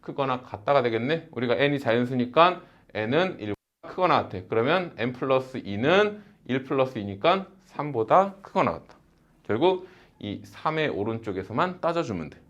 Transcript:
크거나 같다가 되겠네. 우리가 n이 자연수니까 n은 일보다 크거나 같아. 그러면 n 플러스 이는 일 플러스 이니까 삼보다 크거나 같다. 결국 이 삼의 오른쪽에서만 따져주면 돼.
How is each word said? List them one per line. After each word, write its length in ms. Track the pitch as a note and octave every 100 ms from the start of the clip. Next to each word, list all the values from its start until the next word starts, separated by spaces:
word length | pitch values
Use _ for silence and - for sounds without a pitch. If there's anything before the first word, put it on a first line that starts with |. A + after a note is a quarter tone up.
크거나 420 | - D3 C3+ B2+
같다가 400 | - G2+ - C#3+
되겠네. 460 | B2 A2+ A#2+ D#3+ D#3
우리가 240 | - A#2+ A#2+
n이 220 | C#3+ C#3+
자연수니까 840 | B2+ A2+ B2 C3 B2 D#3 E3+ F3 - _ _
n은 440 | - G#2+ C#3+ F#3 -
일보다 160 | G#2 G2+ _ _ -
크거나 340 | - F3+ C3+
같아. 160 | F#2+ - -
그러면 460 | A2+ A#2+ F3 F3 -
n 160 | A#2
플러스 460 | B2+ C3+ C3 C3 A#2+
이는 640 | - G2+ C3 F#3 G#3 G#3 - _ -
일 180 | C3
플러스 340 | C3 C#3 C3 A#2+
이니까 480 | G2+ G2 D3+ F#3+ F#3+ - _
삼보다 720 | - D3 B2+ A2 D#3 G3 G3
크거나 300 | - G3 C#3
같다. 240 | E2 - - _ _ _ _
결국 440 | _ G#2+ E3 F#3 - - - _
이 220 | G#2 G2+
삼의 440 | - - D#3+ D#3 D3+
오른쪽에서만 920 | - G#2 A2+ A2+ F#2 F#2+ A2 F3+ F3+
따져주면 500 | E3 E3+ D3+ F#2+ D2+
돼. 80 | - _